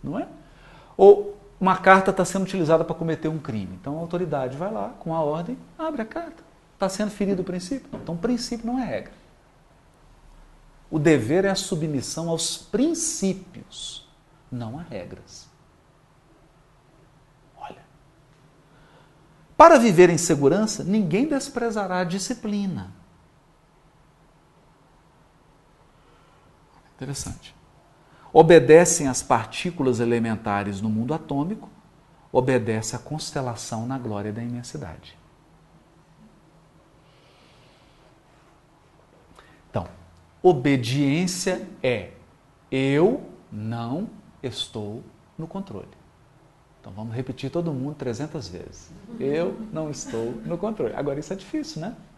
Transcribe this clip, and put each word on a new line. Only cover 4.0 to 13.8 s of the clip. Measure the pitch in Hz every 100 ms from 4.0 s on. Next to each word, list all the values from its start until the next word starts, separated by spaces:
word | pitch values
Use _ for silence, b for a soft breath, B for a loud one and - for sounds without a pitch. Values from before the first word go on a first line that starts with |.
autoridade | 165 175 175 147 127 135
vai | 190
lá, | 214 208 -
com | 170
a | 160
ordem, | 147 156 175 262 - -
abre | 320 285
a | 220
carta. | 330 339 - - - _ -
Tá | 190
sendo | 190 208
ferido | - 196 190
o | 180
princípio? | 180 - 269 -
Então | 214 - 170
o |
princípio | 247 240 - 233 226
não | 254
é |
regra. | 214 104 - - - _ _ _ _ _ _ _ - - - - - - - - -
O | 160
dever | 151 147 113 170 196
é |
a | 190
submissão | - 165 160 143 - - 165
aos | 165 - -
princípios, | - 214 302 320 - - 190 185 - - - -